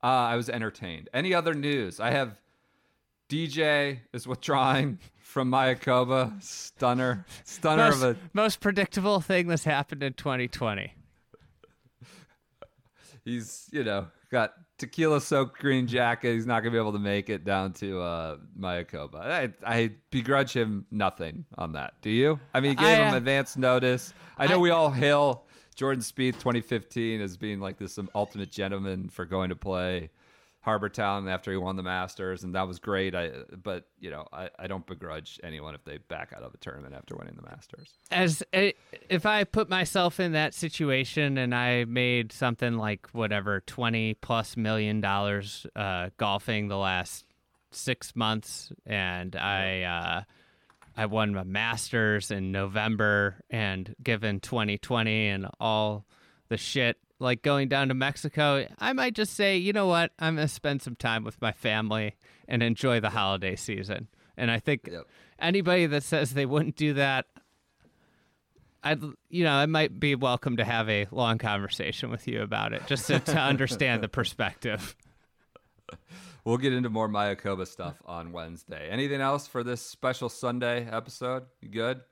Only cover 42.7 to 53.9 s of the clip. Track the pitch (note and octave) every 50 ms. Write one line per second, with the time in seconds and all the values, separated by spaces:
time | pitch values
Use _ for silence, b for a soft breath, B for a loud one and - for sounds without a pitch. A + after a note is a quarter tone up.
42.7 | A#2 A#2 G#2+ G#2+ G#2 F#2+ - - _ A#2 A2+ G#2+ G#2 G#2 G2 G#2 G2+ G2 - -
43.7 | - - A#2+ A#2 A2+ A2+ A2 A2 G#2+ _ - - A#2+ A2+ A2 - - A#2+ A2 G#2+
44.7 | A2 A2 G#2+ G#2+ G#2+ G#2+ G#2 G2 G2 G2+ G2+ G2+ G2+ G2+ G2 G2+ - - - -
45.7 | _ - G#2 G2 F#2 F2+ F2 F#2+ - _ A2+ G#2 G2 G2+ - - A2+ G#2+ G#2 G2+
46.7 | G2+ G2 G2 F#2+ F#2 F#2 F2+ - - - - _ _ _ _ _ _ _ _ _
47.7 | - - - - B2+ _ - - - B2 A2+ A2 A2 A2 - - - - - -
48.7 | - - _ - A2 G2+ F#2+ F2+ F2+ F2+ F2+ F#2 - E2 - G2+ G2+ G2 F#2+ F#2+
49.7 | F#2+ F#2 F#2 F2+ F2 E2+ E2+ E2+ E2+ F2 G#2 b b b b b b b b b
50.7 | b b b b b - A2 G#2 G2+ A2 A2 G#2 G2+ G2 F#2 F#2 F#2+ G#2 A2 A#2
51.7 | A#2 A2 - - - A#2+ A2 G#2+ G#2+ G#2 G2 - G#2+ G2 F#2+ F#2+ F#2+ G2 G2 G2
52.7 | F#2+ G#2+ G#2+ A2 A2 G2+ G#2+ G#2+ G#2 G2+ G2+ G2+ F#2+ - - _ - A#2 G#2+ G2+
53.7 | F#2+ F#2+ F#2 F#2+